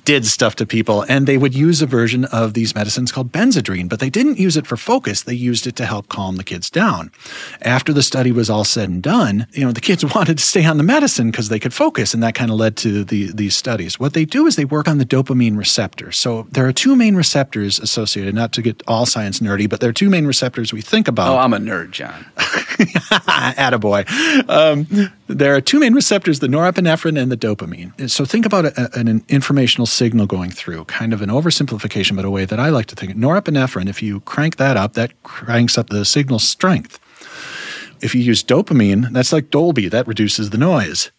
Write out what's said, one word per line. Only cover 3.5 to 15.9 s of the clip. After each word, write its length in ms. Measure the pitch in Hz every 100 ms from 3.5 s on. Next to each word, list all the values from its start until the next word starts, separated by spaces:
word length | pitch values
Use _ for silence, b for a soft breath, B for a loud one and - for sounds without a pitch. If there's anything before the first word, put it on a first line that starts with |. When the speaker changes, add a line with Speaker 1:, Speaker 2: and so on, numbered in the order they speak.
| 190 101 92 87
Speaker 1:
but 120 | 107
they 100 | 135
didn't 280 | 202 285 262
use 180 | 185 156
it 100 | -
for 100 | 117
focus. 460 | - 262 - 101
They 120 | -
used 320 | 120 123 117 127
it 100 | -
to 100 | 107
help 220 | 101 -
calm 280 | - 95 92
the 80 |
kids 240 | 95 90 -
down. 440 | 165 214 - - B B B B B
After 300 | 117 127 -
the 100 | 143
study 300 | 127 131 123
was 180 | 120 110
all 140 | 107
said 260 | 101 117 95
and 100 | 90
done, 460 | 135 233 131 101 117
you 120 | -
know, 80 | 131
the 80 | 113
kids 240 | - 175
<laughs> 100 | 143
wanted 240 | 214 165 156
to 60 |
stay 220 | - 190 160
on 100 | 151
the 60 |
medicine 480 | 165 294 285 - 113
'cause 160 | 110 104
they 120 | 110
could 120 | 127
focus, 400 | - 311 - 107
and 100 | 117
that 120 | 113
kinda 180 | - 120
led 240 | 110 110 110
to 260 | 113 104
the, 260 | 95 107 95
these 220 | 107 101
studies. 440 | - - 113 85 -
What 140 | 139
they 120 | 160
do 220 | 156 262 320
is 100 | 185
they 100 | 139
work 220 | 151 151
on 100 | 147
the 80 | 123
dopamine 500 | 131 131 127 117 104
receptor. 560 | 98 - 98